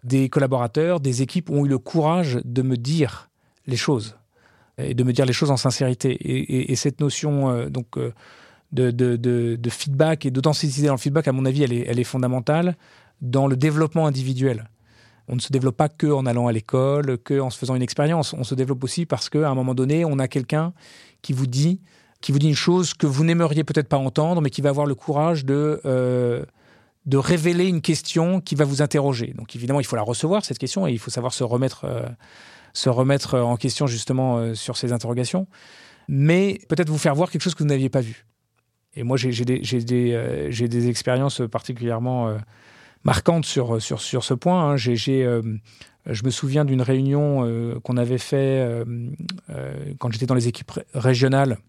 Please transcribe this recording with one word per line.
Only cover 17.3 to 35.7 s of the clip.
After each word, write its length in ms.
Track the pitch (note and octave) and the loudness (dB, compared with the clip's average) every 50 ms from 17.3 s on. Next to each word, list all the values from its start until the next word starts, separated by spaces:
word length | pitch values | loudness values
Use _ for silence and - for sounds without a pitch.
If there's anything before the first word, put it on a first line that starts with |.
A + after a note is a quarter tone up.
| C#3+ C#3 | 0 0
en 120 | C3+ C3 | 0 -2
se 80 | A#2 - | -4 -6
faisant 180 | - B2 C3 | -4 -2 -2
une 60 | B2+ B2+ | -2 -2
expérience. 500 | A#2 - - D3 D3+ E3+ E3 C#3+ - - | -4 -2 0 0 0 2 0 -2 -4 -4
On 100 | - B2+ | -6 -4
se 140 | G#2+ C#3 | -4 -2
développe 260 | B2+ C3 B2+ C#3 B2+ C3 | -2 -2 -2 -2 -4 -4
aussi 240 | B2 - - E3+ | -6 -4 -4 -2
parce 220 | - C#3+ B2+ - - | -2 -2 -4 -4 -2
qu'à 200 | - D3 D#3 D3 | -2 0 0 2
un 60 | C3 | 0
moment 200 | C3 B2+ C3 B2+ | 0 0 0 0
donné, 300 | B2 C3 C3+ D3 D#3+ E3+ | 0 0 2 2 0 0
on 140 | D#3+ C#3+ C3+ | 0 0 0
a 80 | C3 | -2
quelqu'un 460 | B2+ - C#3+ B2+ - - D3+ D#3+ E3+ F3 _ - - - - - - _ _ - | -2 -2 -4 -4 -2 -2 -2 -2 -2 -4 _ -20 -20 -20 -20 -20 -20 _ _ -6
qui 100 | - C#3 | -4 -2
vous 140 | B2+ C3+ | -2 -2
dit, 340 | C3 B2 C3+ D3 E3 F#3 F#3+ - _ _ _ _ _ _ _ | -2 0 2 2 2 2 0 -4 _ _ _ _ _ _ _
qui 120 | - - C#3 | -4 0 0
vous 80 | C#3 | 2
dit 80 | C#3+ D#3 | 4 2
une 60 | D3 | 2
chose 400 | - - - F3 F#3 F3+ - - | 2 2 2 4 4 2 0 -2
que 120 | - - | 0 0
vous 160 | D3+ C3+ C3+ D#3+ | 0 2 2 2
n'aimeriez 400 | E3 E3+ E3+ E3+ D#3 D3+ D#3 D#3 | 2 4 2 2 2 2 0 0
peut-être 260 | - D3+ D#3+ D3 - | 0 0 -2 0 2
pas 100 | D3 C#3 | 0 0
entendre, 420 | C3+ C3 - - D3+ E3 F3+ F3 | 0 0 0 0 0 2 2 2
mais 100 | D3+ C#3 | 0 0
qui 100 | A2 - | -2 0
va 100 | C#3 C#3+ | 0 2
avoir 160 | C#3 C#3 D3 | 2 2 0
le 100 | C#3+ C3+ | 0 -2
courage 480 | - - - D3+ C#3+ D3+ E3 F3 D#3 C3+ | -4 -4 -2 0 2 2 2 0 0 0
de, 360 | C3 C#3 C#3+ D3+ D3+ D3+ D3+ - | 0 0 2 2 0 -2 -2 -2
euh, 600 | C#3+ B2+ B2+ B2+ B2+ B2+ B2 B2 A#2+ A#2+ B2 C#3 - _ _ _ _ - _ _ _ _ _ _ | 0 0 2 2 2 0 0 0 0 -2 -2 -6 -10 _ _ _ _ -20 _ _ _ _ _ _
de 100 | D3 C3 | 0 2
révéler 500 | C#3 C3+ - F3 E3+ D3+ F3 F3 F3 F3+ | 2 4 4 2 2 2 2 2 4 2
une 140 | F#3+ F3+ E3 | 2 2 0
question 600 | D3 - D#3+ C#3+ - - - E3 E3 F3 F#3 F#3+ | 2 0 0 0 -2 -2 0 2 2 2 2 0
qui 160 | C#3+ - D#3+ | 0 -2 0
va 80 | C#3 D3+ | 2 2
vous 180 | C#3 C#3 C3 D3+ | 2 4 2 0
interroger. 500 | C#3+ - D3+ C#3 C#3 C3+ A#2 A#2 - - | 2 2 2 2 2 0 -2 -4 -6 -8
Donc 180 | - A2 G#2+ - | -10 -14 -12 -12
évidemment, 240 | A#2 A#2+ A#2+ C#3 C#3+ | -10 -4 -2 0 0
il 80 | C3+ | 0
faut 80 | - - | 0 -2
la 80 | A#2 G#2+ | -2 -2
recevoir, 420 | G#2+ B2 - - D#3 F#3+ G#3+ - | -2 -2 -2 0 0 0 0 0
cette 140 | - C3 - | -4 -6 -6
question, 300 | - B2+ - G3 F#3+ D#3+ | -6 -4 -2 -2 0 0
et 40 | B2 | -2
il 60 | A2 | -2
faut 140 | - - - | -4 -6 -6
savoir 200 | B2+ A#2+ B2+ - | -4 -4 -4 -2
se 120 | - C3+ | -2 -2
remettre, 400 | A2+ A#2 B2 C3 B2+ - - - | 0 0 0 0 0 -2 -4 -8
euh, 180 | - B2 A#2 A#2+ A#2+ A#2+ - - - - - - - - - - - _ | -6 -6 -6 -6 -8 -10 -14 -18 -20 -20 -20 -20 -20 -20 -20 -20 -14 _
se 160 | - - C3+ | -2 0 2
remettre 500 | B2 A#2 B2+ C3+ C#3 C#3 - - - B2+ | 4 4 4 4 4 2 2 0 0 2
en 180 | A#2+ A#2+ A#2+ | 2 2 0
question 300 | A#2 - C3 A2+ - D3+ | 0 0 -4 -2 0 0
justement, 520 | C3+ A#2 A2+ - - C3 C3 C3 C3 B2 A#2+ | 0 0 -2 -2 -2 -2 0 2 0 0 0
euh, 160 | A#2 A#2 A2+ | 0 -2 -4
sur 220 | A2 - - A#2+ | -6 -8 -8 -6
ces 160 | - - A#2+ B2 | -4 -2 -2 -2
interrogations, 540 | A#2 - A#2 A#2+ A#2+ B2 A#2+ - F3+ F#3+ - _ - - - | -2 -2 -2 -2 -2 -2 -2 -2 -2 -4 -4 _ -20 -20 -20